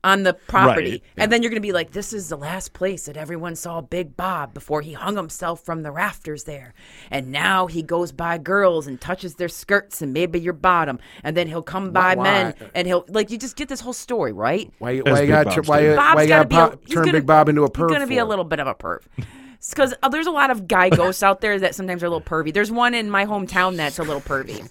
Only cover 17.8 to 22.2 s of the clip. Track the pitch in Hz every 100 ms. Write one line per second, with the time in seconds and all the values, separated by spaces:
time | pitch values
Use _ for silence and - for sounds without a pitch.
17.8 | 165 151 135 131 220 202 165 151 135 -
18.8 | 87 87 _ - - 262 262 247 - -
19.8 | 269 - 269 302 330 302 277 240 180 196
20.8 | 185 175 180 185 196 190 214 196 185 156
21.8 | 190 175 170 165